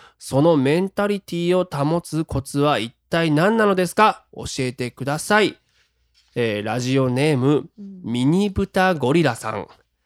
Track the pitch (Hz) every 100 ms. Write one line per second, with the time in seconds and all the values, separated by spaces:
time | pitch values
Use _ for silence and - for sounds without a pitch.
0 | - _ - 131 160 156 131 165 190 -
1 | 202 202 - 170 175 180 180 143 143 170
2 | - 156 160 135 - 143 147 127 113 -
3 | _ 170 165 147 190 226 208 185 175 -
4 | 214 - _ - 123 - 127 123 123 -
5 | 135 151 - 208 196 - _ _ _ _
6 | _ _ _ - 113 104 107 117 123 135
7 | 131 127 151 139 131 147 - - 202 95
8 | - 120 131 175 202 196 196 190 185 165
9 | 123 165 147 113 110 107 - - _ _